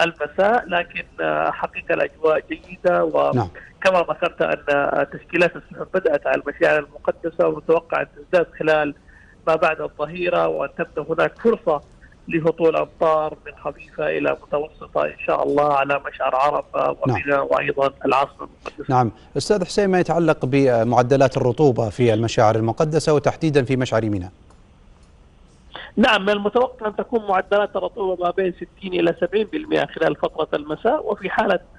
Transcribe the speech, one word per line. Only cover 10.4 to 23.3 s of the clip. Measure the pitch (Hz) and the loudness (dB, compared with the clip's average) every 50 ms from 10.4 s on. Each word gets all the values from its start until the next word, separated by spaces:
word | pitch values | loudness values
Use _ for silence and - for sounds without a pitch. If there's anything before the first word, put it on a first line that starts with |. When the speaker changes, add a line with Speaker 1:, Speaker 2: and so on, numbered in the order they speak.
| 165 | 0
Speaker 1:
وأن | 165 160 156 143 139 - - | 0 -2 -4 -6 -6 -6 -8
تبدأ | 170 - - 160 156 156 | -8 -6 -6 -8 -8 -4
هناك | 160 160 160 165 - - | -2 -2 -2 -2 -2 -2
فرصة | - 233 226 - - 175 156 143 - - - - - - - - - - | 0 0 0 0 0 -2 -2 -2 -4 -10 -20 -20 -20 -20 -20 -20 -10 -6
لهطول | 160 165 151 165 - - 170 160 156 | -4 -2 0 0 0 2 2 2 2
أمطار | 151 147 143 - - 175 160 156 156 156 156 151 - - | 2 -2 -4 -4 -2 0 0 2 0 0 -4 -6 -10 -14
من | 151 - - - | -18 -18 -12 -10
خفيفة | 147 143 - - - - - 156 156 | -10 -10 -12 -14 -16 -10 -6 -4 -4
إلى | 160 151 143 143 139 - - | -2 -2 -2 -2 -2 -4 -6
متوسطة | - - 147 151 156 - - - - - 151 151 | -6 -4 -4 -4 -6 -10 -18 -14 -8 -4 -2 -2
إن | 151 151 - - | -4 -4 -6 -4
شاء | - 160 147 143 | -4 -2 -2 0
الله | 139 143 143 147 147 143 | 0 0 2 2 2 2
على | 139 139 139 143 143 143 | 2 0 0 -2 -4 -4
مشعر | 147 - - 131 135 131 | -8 -8 -6 -4 -2 0
عرفة | 131 135 147 147 143 139 - - 143 143 | 2 2 0 0 -2 -4 -6 -4 -2 -2
Speaker 2:
نعم. | 143 143 - 143 | -2 -2 -2 -2
Speaker 1:
ومنى | 139 120 101 - 143 143 | -2 -2 -2 -2 0 0
وأيضًا | 139 139 143 143 143 143 143 143 139 135 139 135 - - | 0 0 0 0 0 0 -2 -2 0 -2 -2 -2 -4 -4
العاصمة | 135 131 135 139 131 - - | 0 0 0 0 -2 -4 -10
المقدسة. | 143 - - _ - - - - 143 - 135 | -18 -18 -18 _ -16 -16 -14 -10 -4 0 2
Speaker 2:
نعم. | 127 127 110 - - - - - | 2 2 2 -2 -6 -14 -10 -6
أستاذ | 143 - - 214 208 180 | -4 -2 0 0 0 -2
حسين، | - - - 202 196 | -2 -2 0 2 2
ما | 185 180 | 2 2
يتعلق | 170 - 156 170 170 156 151 151 - | 2 2 0 2 2 2 2 0 0
بمعدلات | 131 131 139 139 131 120 113 110 120 123 117 123 123 139 135 139 127 - | 0 2 4 4 4 4 4 2 4 4 4 6 6 4 4 4 4 2
الرطوبة | 139 123 123 117 - 156 143 120 120 120 107 | 2 0 0 2 4 4 4 4 2 0 -2
في | 95 - 123 117 110 | -2 2 2 2 2
المشاعر | 110 117 113 - - 117 107 110 | 2 0 0 2 4 4 4 4
المقدسة | 113 110 110 110 - 165 156 156 156 - - 151 | 2 0 0 0 0 -2 0 0 0 0 2 2
وتحديدًا | 143 - 135 | 2 2 0